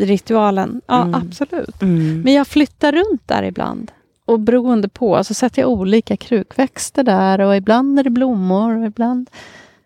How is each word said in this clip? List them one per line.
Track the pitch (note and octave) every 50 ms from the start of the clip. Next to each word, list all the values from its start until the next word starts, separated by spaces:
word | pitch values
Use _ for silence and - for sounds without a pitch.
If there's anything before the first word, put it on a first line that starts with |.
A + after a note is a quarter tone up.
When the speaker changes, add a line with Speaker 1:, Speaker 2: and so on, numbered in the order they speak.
| G3+
Speaker 1:
ritualen. | G3 G3+ F#3 - - A3+ A3+ G#3+ G3+ G3 F#3+ F#3+ G3+ A#3+ B3+ -
Ja, | - - -
Speaker 2:
Mm. | F3 F3 E3+
Speaker 1:
absolut. | E3+ E3+ F3 F3 - - - F4+ D#4 - - - -
Speaker 2:
Mm. | G3 F#3 E3+ E3 D#3+ D#3 D#3+ D#3+
Speaker 1:
Men | E3 B3+
jag | C#4 C#4+ C#4
flyttar | - - D4 D4 - _ - - D4
runt | C#4+ E4 G4 A4 F4 A#3 - -
där | - G#3
ibland. | G3 F#3+ F3+ - - - A1 G1+ - - _ _ _ _ _ _ -
Och | - A3+ A3
beroende | G#3+ A3+ A#3+ B3+ A#3 B3+ A#3+ G#3+ G3 G3+
på | - - B3 G#3 F3 E3+ F#3+
så | - G#3
sätter | - C4 A#3+ - C#4
jag | B3+ B3+
olika | A#3+ F#3+ F#3+ F#3+ G#3+ A3+ - - G#3
krukväxter | - - - B3 G3+ F#3+ - - - C4+ B3+ - - - - - -
där. | C4 B3 F#3+ F#3+ F#3+ F#3+ F#3+ G3
Och | G3 G3 G3+
ibland | G3 G3 G#3 A3 B3 C4 C#4 C#4 C#4
är | C4+
det | C4+
blommor. | A#3 B3 C4 C4 A#3+ G3 F#3 F#3 F#3 G3 A3 A#3 A3 A3+
Och | A3+
ibland... | G#3+ G#3+ A#3 A3+ A#3+ B3+ B3 B3+ - - - - - - - - - _ _ _